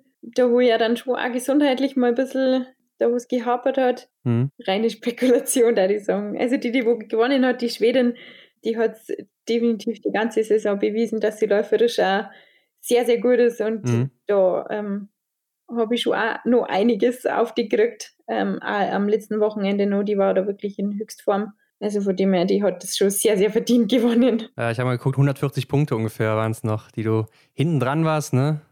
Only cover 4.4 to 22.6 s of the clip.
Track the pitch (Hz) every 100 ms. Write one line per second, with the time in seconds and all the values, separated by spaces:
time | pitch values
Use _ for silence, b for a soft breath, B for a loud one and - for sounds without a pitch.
4.4 | 139 - - 196 226 208 247 233 254 277
5.4 | - 269 233 214 190 208 202 190 208 -
6.4 | 247 262 247 254 226 226 208 220 240 277
7.4 | 254 247 240 - 233 262 240 233 B B
8.4 | B _ 220 226 220 226 - - - _
9.4 | - 233 233 214 226 208 202 196 233 226
10.4 | 214 214 208 202 214 214 226 220 214 214
11.4 | 208 202 226 214 233 - 185 196 196 B
12.4 | B B B _ - 240 240 233 240 240
13.4 | 240 233 214 226 127 117 135 - - 202
14.4 | 185 180 - 214 208 202 202 _ _ _
15.4 | _ _ - 233 220 240 - 196 220 -
16.4 | 233 240 - 190 233 202 240 247 - -
17.4 | 233 - 208 220 240 233 - _ - 220
18.4 | 196 - - 208 190 202 202 214 - 214
19.4 | 214 208 196 202 202 202 208 202 196 190
20.4 | 202 196 202 202 202 208 214 - - 196
21.4 | 208 - _ _ 202 208 196 185 190 185
22.4 | 190 196